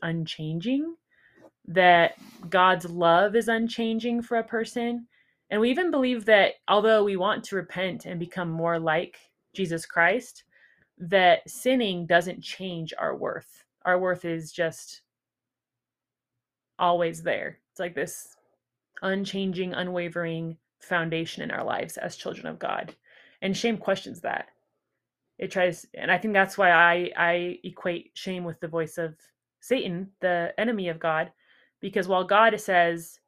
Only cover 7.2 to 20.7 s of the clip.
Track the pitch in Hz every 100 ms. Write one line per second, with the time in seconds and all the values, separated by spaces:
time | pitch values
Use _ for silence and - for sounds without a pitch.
7.2 | 190 - - 196 170 180 185 - 170 175
8.2 | 175 190 170 165 165 170 165 156 - -
9.2 | _ _ _ - 185 165 - - 170 226
10.2 | 247 - _ _ _ _ _ - 175 190
11.2 | 180 165 - - 254 262 220 180 170 175
12.2 | 175 - - - 185 170 160 - - 139
13.2 | - - - _ _ _ - 180 185 175
14.2 | 170 165 160 - 165 156 - - _ _
15.2 | _ _ _ _ _ _ _ _ _ _
16.2 | _ _ _ _ _ - 175 175 170 165
17.2 | 165 120 - - _ - 180 165 170 -
18.2 | - _ _ _ _ _ _ - 190 196
19.2 | 196 196 190 180 180 175 180 180 175 175
20.2 | 165 165 165 165 _